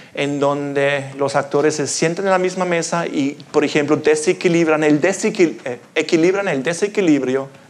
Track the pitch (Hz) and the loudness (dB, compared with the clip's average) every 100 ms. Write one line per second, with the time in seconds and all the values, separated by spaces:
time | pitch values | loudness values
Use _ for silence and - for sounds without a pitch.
0 | - - 143 143 143 143 143 139 139 143 | -12 -6 -4 0 0 0 -2 -2 0 0
1 | 135 135 139 143 139 143 151 151 139 - | -4 -4 -2 -2 -2 0 0 0 -4 -2
2 | 165 175 196 185 185 185 180 170 165 170 | -2 -2 0 0 0 -2 -2 -2 -2 -4
3 | 170 160 139 147 - 151 143 156 143 151 | -4 -4 -4 -6 -4 0 2 2 0 2
4 | 151 156 185 185 185 170 160 156 156 147 | 2 2 2 0 2 2 2 2 4 4
5 | 175 190 220 - 165 117 135 120 - - | 2 0 -2 2 0 0 -10 -10 -6 -4
6 | 151 170 170 196 196 139 131 170 208 208 | 0 2 2 2 -2 -2 -2 -2 -2 0
7 | 180 143 127 131 139 - - | 2 2 2 -2 -4 -14 -10